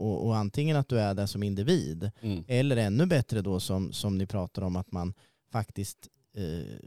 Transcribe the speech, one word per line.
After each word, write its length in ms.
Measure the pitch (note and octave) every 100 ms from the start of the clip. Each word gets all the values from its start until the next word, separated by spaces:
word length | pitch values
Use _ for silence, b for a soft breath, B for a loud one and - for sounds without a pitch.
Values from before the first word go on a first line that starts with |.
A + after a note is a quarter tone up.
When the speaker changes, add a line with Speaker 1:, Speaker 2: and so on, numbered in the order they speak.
| G#2+
Speaker 1:
och, 180 | F2 A2
och 100 | A2
antingen 400 | G#2 - D3+ D3+
att 100 | C3+
du 120 | A#2
är 140 | G#2
där 120 | G2 G2+
som 180 | G2
individ, 680 | G2+ G2 A2+ F#3 D2 E2 G2+ -
Speaker 2:
Mm. 220 | A2 F#2 E2
Speaker 1:
eller 300 | B2 C#3 A#2+
ännu 280 | G#2 A2 F3+
bättre 360 | D#3 - A2
då 180 | G2 F#2
som, 320 | - F#2+ F#2
som 240 | - G#2 F#2+
ni 80 | F#2+
pratar 360 | G2+ F2+ -
om, 140 | F#2+ F2+
att 160 | -
man 220 | F2+ F2 b b b _
faktiskt, 460 | A#2 G#2 - G2 - - _ _ G#2+
eh, 360 | F2 E2+ G#1+ -